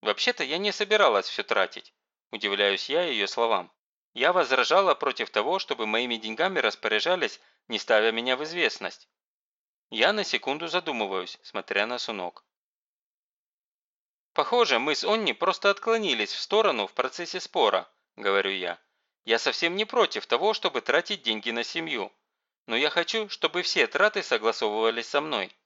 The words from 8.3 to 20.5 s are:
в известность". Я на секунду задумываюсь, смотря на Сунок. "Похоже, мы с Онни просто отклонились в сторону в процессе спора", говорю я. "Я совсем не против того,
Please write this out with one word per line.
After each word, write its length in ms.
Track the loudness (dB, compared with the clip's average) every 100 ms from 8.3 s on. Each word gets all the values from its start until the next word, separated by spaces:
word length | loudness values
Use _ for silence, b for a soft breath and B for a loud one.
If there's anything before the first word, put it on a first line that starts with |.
| -2
в 60 |
известность". 680 | -2 0 -2 -2 -10 -12 _ _ _ _ _ _ _ _ _
Я 240 | 0 2
на 100 | 2
секунду 440 | -2 -4 -2 -6 -2
задумываюсь, 720 | -4 -4 -2 -2 -4 -6 -12
смотря 460 | -12 -10 -4 -2 -2
на 100 | -4
Сунок. 480 | -6 -6 -8 -10 _ _ _ _ _ _ _ _ _ _ _ _ _ _ _ _ _ _ _
"Похоже, 440 | -4 0 2 4 2
мы 180 | 0 -2
с 80 |
Онни 280 | 0 0 0
просто 400 | -2 -2 2 0
отклонились 600 | 0 0 0 0 -2 -2
в 60 | -4
сторону 460 | 0 2 4 2 -2
в 80 |
процессе 460 | -2 -4 -4 -8 -8
спора", 500 | -6 2 4 4 -2 _ _ -6
говорю 340 | 0 2 2
я. 280 | -2 -6 -8 _ _ _ _ 0
"Я 140 | 0
совсем 360 | 2 -2 -2 -2
не 100 | -4
против 420 | 0 0 0 -2
того, 260 | 0 0